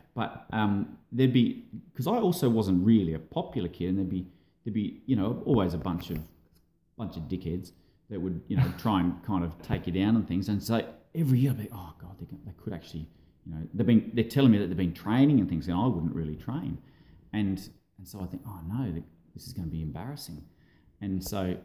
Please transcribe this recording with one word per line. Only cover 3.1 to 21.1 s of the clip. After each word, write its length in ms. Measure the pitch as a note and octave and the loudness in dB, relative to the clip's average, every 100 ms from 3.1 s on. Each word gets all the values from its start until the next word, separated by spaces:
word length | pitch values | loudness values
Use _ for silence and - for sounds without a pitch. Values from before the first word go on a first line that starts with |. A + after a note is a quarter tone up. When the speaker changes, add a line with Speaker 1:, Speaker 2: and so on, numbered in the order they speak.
Speaker 1:
a 60 | D#2 | -2
popular 480 | - - F3+ - F2 | -6 -6 -4 -4 -4
kid, 220 | - F2+ | -4 -2
and 80 | F#2+ | 0
there'd 120 | F#2+ | -2
be, 160 | F#2+ F2+ - _ _ | -4 -6 -12 _ _
there'd 100 | - | -6
be, 260 | G#2+ G2+ - - | -2 -4 -4 -2
you 80 | |
know, 260 | A#2 G2 A#2+ - | 0 0 -2 2
always 280 | C3 F#2 | 2 2
a 40 | E2 | 0
bunch 320 | F#2 E2+ - | -2 -4 -4
of, 80 | D#2+ D2+ - _ _ _ _ _ - | -8 -8 -16 _ _ _ _ _ -10
bunch 180 | G2+ F2+ | -10 -8
of 120 | D2 | -6
dickheads 420 | F#2 E2 F2+ - - _ _ - | -6 -4 -6 -8 -18 _ _ -12
that 100 | G2+ | -6
would, 200 | F2+ E2+ - | -4 -4 -2
you 80 | - | 2
know, 100 | C3 | 2
Speaker 2:
<laughs> 60 | - | 0
Speaker 1:
try 200 | A2+ F#2+ | 0 2
and 220 | F2+ F2 | 2 0
kind 220 | - G2 | -2 -2
of 120 | E2+ - | -2 -6
take 240 | - F#2 - | -6 -4 -2
you 60 | |
down 240 | F2+ G2+ A2+ | 0 4 4
and 100 | G2+ | 2
things. 220 | F2 G2 | -2 0
And 120 | G#2 | -2
so 240 | G2 A2+ - - _ | 0 -2 -2 -10 _
every 240 | E3 D3+ B2+ | 0 4 4
year 120 | C3+ | 4
I'd 60 | G#2+ | 0
be, 100 | G#2 | -6
"Oh 200 | G#2 F2 - | -12 -14 -16
God, 160 | F2 F#2+ | -18 -14
they 60 | E2+ | -14
could, 180 | F#2+ | -14
they 80 | - - | -14 -12
could 100 | - | -10
actually, 340 | F2 - E2 D#2 - _ _ - | -10 -10 -12 -12 -16 _ _ -12
you 80 | |
know, 60 | D#2 D#2+ | -10 -6
they've 120 | F#2+ A2 | 0 6
been, 240 | A2+ - | 6 6
they're 100 | A#2 | 0
telling 260 | A2 C#3 C3+ | 0 6 6
me 80 | G#2 | 6
that 80 | F#2 | 2
they've 80 | F#2 | 0
been 180 | F2 | -2
training 460 | E2 - A#2 C#3+ C#3 | -2 0 4 6 6
and 80 | F2+ | 4
things, 200 | E2 E2+ | 0 -2
and 80 | F2+ | 0
I 100 | B2 | 0
wouldn't 280 | F2+ D#2+ | 0 -2
really 220 | - D#2 D2+ | -4 -4 -6
train." 420 | - B2+ - E2 - _ - - - | -8 -6 -6 -8 -12 _ -20 -20 -8
And, 260 | G#2+ G2+ F#2+ - - _ - | -2 0 -2 -8 -20 _ -20
and 80 | F#2 | -16
so 120 | G#2 | -10
I 60 | F2+ | -8
think, 160 | - - | -8 -12
"Oh 140 | F#2+ E2 | -12 -6
no, 220 | - G2+ | -4 -4
th-, 140 | D#2+ - _ _ | -6 -10 _ _
this 120 | - - | -18 -14
is 60 | |
gonna 160 | - E2 | -10 -6
be 140 | D#2+ | -6
embarrassing." 600 | D#2+ C#2 A2 C#3+ - D2+ - _ _ _ _ _ | -6 -8 -10 -12 -12 -16 -18 _ _ _ _ _
And 220 | G2+ | -4